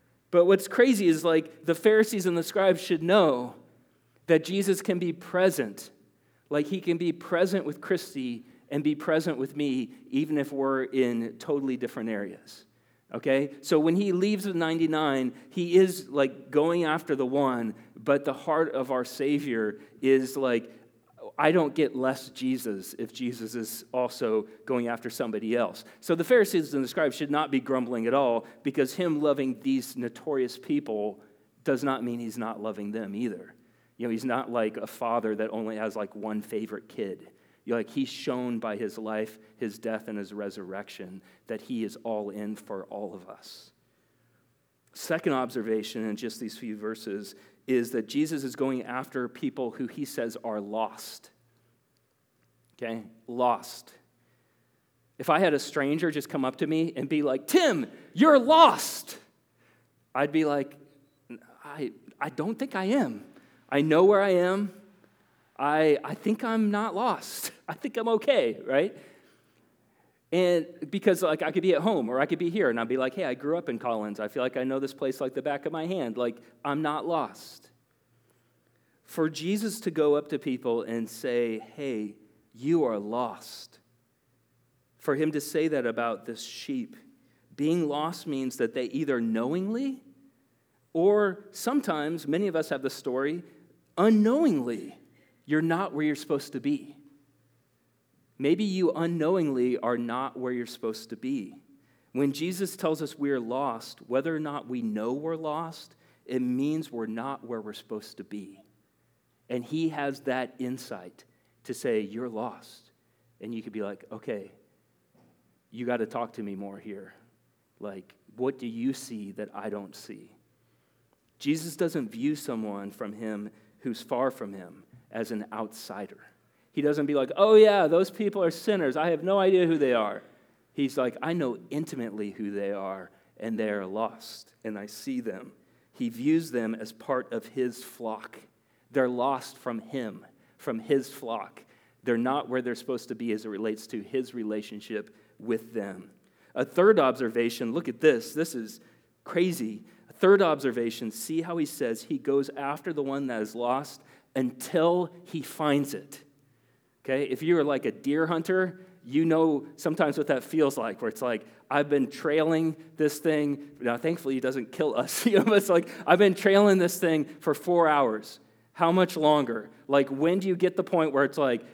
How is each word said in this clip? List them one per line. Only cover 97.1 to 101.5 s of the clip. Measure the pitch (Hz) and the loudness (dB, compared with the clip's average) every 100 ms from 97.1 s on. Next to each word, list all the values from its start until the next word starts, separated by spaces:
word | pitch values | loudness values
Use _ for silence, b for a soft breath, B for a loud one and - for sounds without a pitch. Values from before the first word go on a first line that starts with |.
| _ _ _ _ _ _ _ _ _ _ _ _ _ | _ _ _ _ _ _ _ _ _ _ _ _ _
Maybe | 139 175 | 2 2
you | 214 185 175 | 2 2 0
unknowingly | 147 170 170 156 190 156 131 127 127 | 2 -2 0 0 2 2 0 0 0
are | 113 120 | 0 -2
not | 120 123 135 135 | -2 -4 -4 -6
where | 127 | -6
you're | 123 117 | -4 -6
supposed | - 117 110 - | -8 -8 -8 -10
to | 110 | -10
be. | 127 139 95 | -6 -6 -6